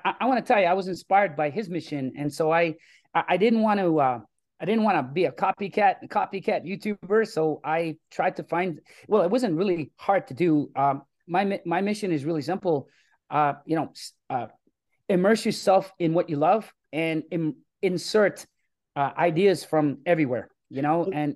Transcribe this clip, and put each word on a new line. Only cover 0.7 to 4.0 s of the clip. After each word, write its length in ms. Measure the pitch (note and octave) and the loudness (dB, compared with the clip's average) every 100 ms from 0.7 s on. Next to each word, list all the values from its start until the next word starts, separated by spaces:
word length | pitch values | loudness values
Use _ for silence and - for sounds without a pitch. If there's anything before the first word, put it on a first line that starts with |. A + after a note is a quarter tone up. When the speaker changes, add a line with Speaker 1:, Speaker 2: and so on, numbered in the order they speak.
Speaker 1:
was 120 | F#3+ F#3 | 2 -2
inspired 500 | E3 - F#3+ G3+ D3 | -8 0 2 2 0
by 140 | D3+ | -4
his 180 | C#3+ F#3+ | -4 -6
mission, 440 | E3 - D3 C3 C3 | -8 -6 -6 -6 -6
and 160 | D3 | -6
so 200 | C#3+ D#3+ | -2 2
I, 240 | E3 E3+ D#3 _ _ _ | 2 2 -2 _ _ _
I, 120 | E3 D#3+ | -2 0
I 60 | F3+ | 2
didn't 260 | A3+ A3+ | 4 4
want 180 | G#3+ G3+ | 2 2
to, 180 | F3+ | 2
uh, 220 | D#3+ | 2